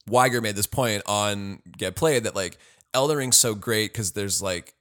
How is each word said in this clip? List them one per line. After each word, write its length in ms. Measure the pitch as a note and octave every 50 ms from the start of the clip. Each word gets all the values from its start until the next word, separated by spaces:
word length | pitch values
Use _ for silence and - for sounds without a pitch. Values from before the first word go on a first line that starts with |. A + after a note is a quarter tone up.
| - G2+
Weiger 320 | G#2+ B2 B2+ C3 A#2+ A#2+
made 140 | A2+ G#2+ G#2
this 120 | G2+ G2+ -
point 360 | - - B2+ A#2 G#2 G2+ -
on 560 | - G#2 G#2 G#2 G#2 G2+ G2+ G2 G2 G2 - _ F2 - -
Get 180 | G2+ F#2 F#2
Played 280 | - D#3+ D#3+ C#3+ A#2+ A2
that, 120 | G2+ -
like, 220 | G2+ F#2+ F2 - _ - - _ _ _ _ -
Elden 240 | C3 C3+ D3+ D3+ C#3+
Ring's 200 | C3 B2+ A#2 -
so 160 | - A#2+ A2
great 380 | G2+ F2+ A#2 A2+ G#2+ G#2+ G2+ -
'cause 180 | A2+ A2 F2+ -
there's, 280 | G#2 G2+ G2 F2+ -
like, 320 | G2 F#2+ F2+ F2 - - - _